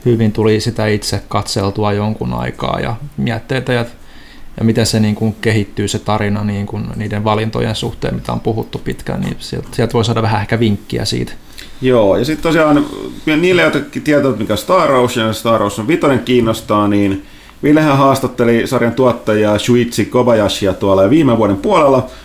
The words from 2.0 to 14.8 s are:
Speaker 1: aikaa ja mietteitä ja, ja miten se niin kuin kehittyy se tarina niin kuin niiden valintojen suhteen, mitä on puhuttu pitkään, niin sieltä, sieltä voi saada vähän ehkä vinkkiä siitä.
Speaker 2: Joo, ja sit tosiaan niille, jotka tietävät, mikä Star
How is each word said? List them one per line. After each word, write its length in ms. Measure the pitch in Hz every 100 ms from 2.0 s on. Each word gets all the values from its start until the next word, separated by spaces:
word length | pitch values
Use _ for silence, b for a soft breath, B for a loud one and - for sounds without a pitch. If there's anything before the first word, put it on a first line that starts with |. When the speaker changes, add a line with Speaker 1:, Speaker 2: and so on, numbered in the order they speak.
| 107 110 120
Speaker 1:
aikaa 460 | 62 62 - - -
ja 160 | - 110 143 -
mietteitä 560 | 135 113 - 135 131
ja, 120 | 123 117 - B B B B B -
ja 60 |
miten 220 | 113 113 110
se 140 | 110
niin 160 | 107 104
kuin 200 | 110 104
kehittyy 460 | 113 110 101 - 101
se 120 | 107
tarina 440 | - 107 104 104
niin 240 | 104 101 101
kuin 180 | 104 104 90
niiden 280 | 104 104
valintojen 520 | 107 107 110 117 113 107
suhteen, 400 | 120 - - -
mitä 160 | -
on 80 | -
puhuttu 420 | - 110 - -
pitkään, 380 | - - - -
niin 140 | - -
sieltä, 280 | - - -
sieltä 220 | - 113
voi 120 | 120 110
saada 160 | 113
vähän 200 | 110 107
ehkä 180 | 104 113
vinkkiä 460 | 117 101 - - 110
siitä. 280 | 123 120 - B B B -
Speaker 2:
Joo, 360 | 127 123 101 90
ja 80 | 135
sit 160 | 156
tosiaan 440 | 165 160 151 147 - 50 58 123 -
niille, 360 | 151 180 175
jotka 180 | 156 139 - 127
tietävät, 360 | 131 147 135 107
mikä 160 | 107 104
Star 360 | - 185